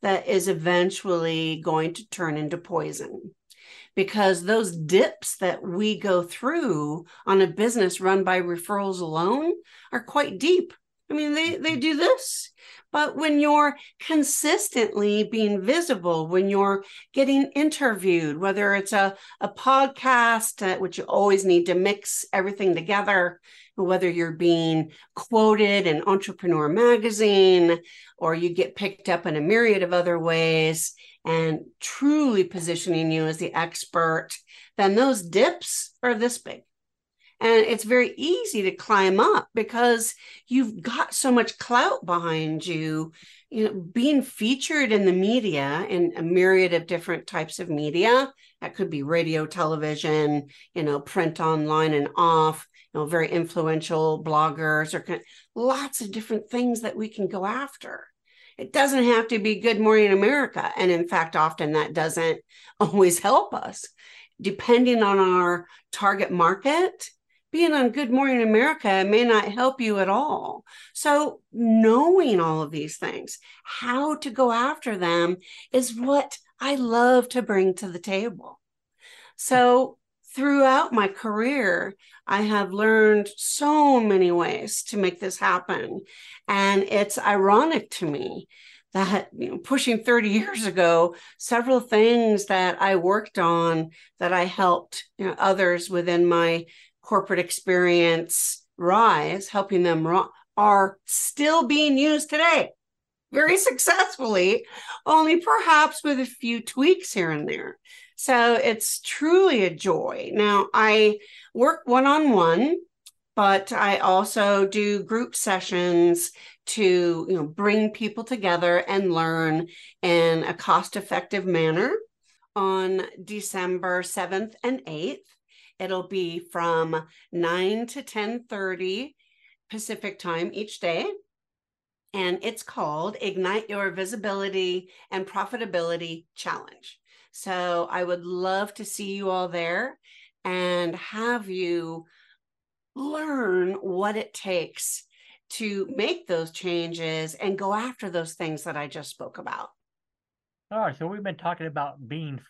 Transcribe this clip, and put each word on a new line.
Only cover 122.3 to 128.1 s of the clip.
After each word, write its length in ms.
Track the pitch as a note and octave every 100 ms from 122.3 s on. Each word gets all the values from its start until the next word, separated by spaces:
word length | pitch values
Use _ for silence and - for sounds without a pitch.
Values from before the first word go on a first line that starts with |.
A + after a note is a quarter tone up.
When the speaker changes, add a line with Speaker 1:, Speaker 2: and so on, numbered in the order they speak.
| _ _ G#3+
Speaker 1:
On 460 | F#3+ F#3+ F#3 F#3+ F3 -
December 800 | F3+ G#3 G3+ G3 F#3 F3+ F3+ F3+
seventh 540 | F3 - F3+ F#3+ A3 -
and 180 | B3 C4 -
eighth, 400 | D#3 F#3+ D4 _ _ _ _ _ -
it'll 300 | F#3+ F#3 F#3
be 320 | G3 F3 E3+
from 640 | E3+ F3 E3+ E3 D#3+ D#3+ D#3+ _ _
nine 520 | F3 E3+ F3+ F#3 A3 A#3
to 140 | C#4
ten 440 | C4